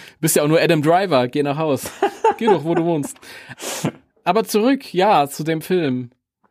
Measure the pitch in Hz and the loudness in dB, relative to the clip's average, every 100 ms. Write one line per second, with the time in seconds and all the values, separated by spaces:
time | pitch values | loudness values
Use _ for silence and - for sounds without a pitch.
0 | - - 160 175 147 160 160 165 147 170 | -14 -6 -2 0 2 2 4 2 4 2
1 | 196 139 123 147 143 143 160 135 - - | 2 0 0 -2 -2 -2 -2 -2 -4 -4
2 | 392 - 453 440 226 165 147 170 165 165 | -4 0 -2 0 2 2 2 -2 0 -2
3 | 139 - - - - - - - - - | -4 -10 -20 -20 -20 -14 -12 -6 -6 -8
4 | _ _ - 190 220 214 233 277 - 175 | _ _ -2 -2 0 0 2 0 -2 0
5 | 196 180 143 - 151 160 - 185 151 127 | 2 4 2 -2 -4 -4 -2 -2 0 -4
6 | 123 _ _ _ _ | -8 _ _ _ _